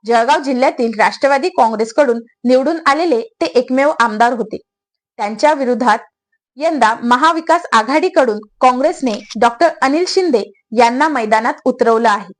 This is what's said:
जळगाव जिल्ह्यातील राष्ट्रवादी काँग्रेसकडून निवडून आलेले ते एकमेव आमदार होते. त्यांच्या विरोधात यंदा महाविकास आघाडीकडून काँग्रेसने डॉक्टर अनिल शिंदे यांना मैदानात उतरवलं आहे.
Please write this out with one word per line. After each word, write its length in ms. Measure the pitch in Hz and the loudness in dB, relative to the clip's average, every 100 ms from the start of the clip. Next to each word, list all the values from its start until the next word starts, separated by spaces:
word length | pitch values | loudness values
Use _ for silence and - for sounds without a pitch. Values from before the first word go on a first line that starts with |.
| 208 | 0
जळगाव 360 | 233 233 311 | 0 2 0
जिल्ह्यातील 500 | 277 247 269 320 233 208 | 0 0 0 0 -4 0
राष्ट्रवादी 500 | 220 - 277 277 339 | -2 0 0 0 0
काँग्रेसकडून 720 | 359 233 214 220 - 285 233 233 _ | 0 0 0 -4 0 0 0 -6 _
निवडून 320 | 240 254 269 330 311 | 2 2 2 -2 -2
आलेले 340 | 294 349 233 - _ | 0 0 -2 -4 _
ते 60 | 330 | -2
एकमेव 460 | 254 247 254 285 330 | -2 0 0 0 0
आमदार 320 | 240 214 233 | -2 2 0
होते. 240 | 240 208 - _ _ _ _ _ - | 0 -8 -10 _ _ _ _ _ -10
त्यांच्या 360 | 208 214 302 | -10 0 0
विरोधात 460 | 302 254 240 247 - - _ _ _ _ 247 | 0 -2 0 0 0 -4 _ _ _ _ -6
यंदा 380 | 311 302 220 233 | -4 0 0 0
महाविकास 600 | 233 247 320 330 320 339 339 | -2 2 2 0 0 -2 2
आघाडीकडून 640 | 226 214 302 349 349 254 214 214 _ | -2 0 0 0 0 0 -2 -10 _
काँग्रेसने 580 | 254 247 294 349 254 208 208 214 | 0 2 -2 -2 -4 -6 -10 -2
डॉक्टर 280 | 240 233 330 - | -2 2 0 0
अनिल 220 | 269 302 359 | -2 0 0
शिंदे 340 | 392 359 233 - _ _ 220 | 0 0 -2 -2 _ _ 2
यांना 300 | 240 247 311 | 2 2 0
मैदानात 460 | 277 220 220 226 - | 0 0 0 0 -2
उतरवलं 440 | 262 254 233 226 233 | -4 0 2 2 2
आहे. 240 | 202 190 - | 0 -6 -20